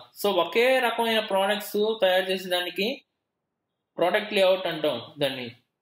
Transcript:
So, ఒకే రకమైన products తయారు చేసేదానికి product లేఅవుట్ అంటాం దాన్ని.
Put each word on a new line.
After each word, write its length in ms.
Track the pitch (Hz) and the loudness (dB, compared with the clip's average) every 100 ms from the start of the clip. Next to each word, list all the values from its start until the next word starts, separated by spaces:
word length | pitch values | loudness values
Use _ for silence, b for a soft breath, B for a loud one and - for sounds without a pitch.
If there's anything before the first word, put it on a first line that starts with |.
| - - | -12 -4
So, 20 | 202 | -2
ఒకే 520 | 180 170 233 247 262 | 0 0 2 2 2
రకమైన 420 | 240 226 226 220 | 0 0 0 0
products 800 | 214 190 196 208 - 208 214 220 | 0 0 0 -2 -2 -2 0 2
తయారు 280 | 190 185 185 | 2 2 0
చేసేదానికి 720 | 185 185 180 175 180 208 285 _ _ _ _ _ _ _ _ _ - | -4 -2 -4 -4 -4 -4 -4 _ _ _ _ _ _ _ _ _ -2
product 360 | 170 208 208 | 0 0 0
లేఅవుట్ 340 | 180 185 185 185 | 2 4 4 0
అంటాం 480 | 160 151 120 - 143 | -2 -2 -2 -6 -4
దాన్ని. 320 | 139 131 120 - _ _ | -4 -4 -10 -14 _ _